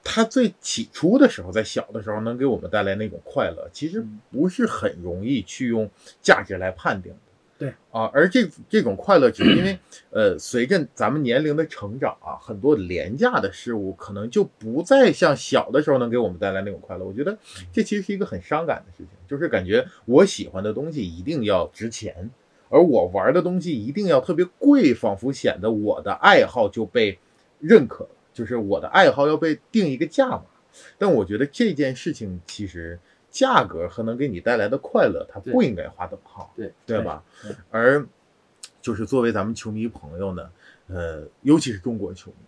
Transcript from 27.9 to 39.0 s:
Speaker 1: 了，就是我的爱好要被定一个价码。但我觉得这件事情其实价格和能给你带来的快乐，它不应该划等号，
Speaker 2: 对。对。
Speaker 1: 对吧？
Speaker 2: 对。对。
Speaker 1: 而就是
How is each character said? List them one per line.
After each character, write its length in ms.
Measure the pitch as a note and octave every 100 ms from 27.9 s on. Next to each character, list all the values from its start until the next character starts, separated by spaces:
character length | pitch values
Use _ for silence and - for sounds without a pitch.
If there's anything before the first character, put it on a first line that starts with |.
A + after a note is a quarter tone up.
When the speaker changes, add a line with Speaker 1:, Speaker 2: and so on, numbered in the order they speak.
| -
Speaker 1:
了， 80 | - _ _
就 140 | - A2+
是 100 | B2
我 240 | G2+ G2
的 80 | -
爱 200 | F#3 F3
好 180 | C#3 C#3+
要 80 | D#3
被 240 | E3 D3+ _
定 160 | A3+ F3
一 100 | C3
个 80 | D#3
价 240 | - C4
码。 140 | E3+ - _ _ - - _
但 120 | G3+
我 140 | C#3 F#2
觉 100 | G#2
得 60 | C#3+
这 260 | - A#3
件 220 | C#3+ C3+ B2+
事 180 | F3+
情 260 | - G#2+ F2+ -
其 220 | - G2+
实 320 | F2+ E2 F2 _ _ _
价 320 | - C4 A3
格 240 | G#2+ F2 F2
和 160 | -
能 140 | A2+ A#2+
给 100 | C#3+
你 120 | F2+
带 180 | G2+ A#2+
来 100 | G#2
的 100 | C3+
快 300 | - - C#3+
乐， 180 | F#2+ -
它 100 | -
不 240 | C3 B3
应 100 | F#3 F#2
该 120 | -
划 180 | - F2+
等 140 | -
号， 300 | _ F2+ - -
Speaker 2:
对。 120 | G#2 _ -
对。 120 | A2
Speaker 1:
对 80 | E2+
吧？ 180 | D#2 _ _
Speaker 2:
对。 100 | G#2
对。 60 | - -
Speaker 1:
而 340 | A2 A#2+ C#3+ C3 _ _ _ _ _ - _
就 120 | -
是 120 | G2+